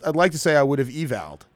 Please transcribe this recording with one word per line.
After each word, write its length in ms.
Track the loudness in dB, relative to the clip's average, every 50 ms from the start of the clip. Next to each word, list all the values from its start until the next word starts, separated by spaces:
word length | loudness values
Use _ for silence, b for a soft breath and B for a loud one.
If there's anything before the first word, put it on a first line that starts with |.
| -4
I'd 80 | -2 2
like 160 | 2 2 2
to 60 | 2 0
say 160 | 0 2 4
I 80 | 4
would've 260 | 4 2 2 0 -2 -4
evaled 560 | -6 -8 -6 -6 -6 -8 -8 -10 -14 -18 -20 _ _